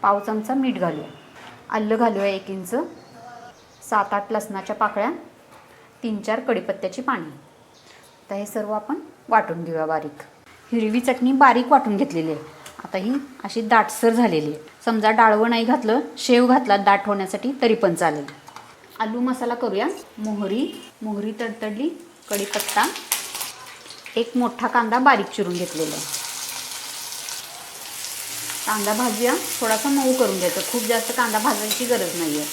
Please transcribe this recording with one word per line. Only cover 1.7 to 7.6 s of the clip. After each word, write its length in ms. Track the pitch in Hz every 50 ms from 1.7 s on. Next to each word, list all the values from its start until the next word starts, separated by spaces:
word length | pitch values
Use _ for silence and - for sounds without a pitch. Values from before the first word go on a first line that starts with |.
| - 220 214 208 226
घालूया 300 | 220 240 226 208 196 196
एक 240 | 202 196 190 190 196
इंच, 240 | 190 190 180 180 226 269 349 339 - - - - - - - - - - - - - - - - - -
सात 320 | - - 233 208 202 - 208
आठ 180 | 202 202 -
लसणाच्या 440 | 226 214 214 - 202 190 190 - 208
पाकळ्या, 340 | - 214 208 - 208 202 254 349 - - - - - - - - - - - - - - - - -
तीन 180 | - 226 214 202
चार 180 | 202 214 220 254
कढीपत्त्याची 640 | 254 262 226 185 185 - 190 - - 185 - -
पाने. 280 | 262 277 247 190 160 151 139 139 - - - -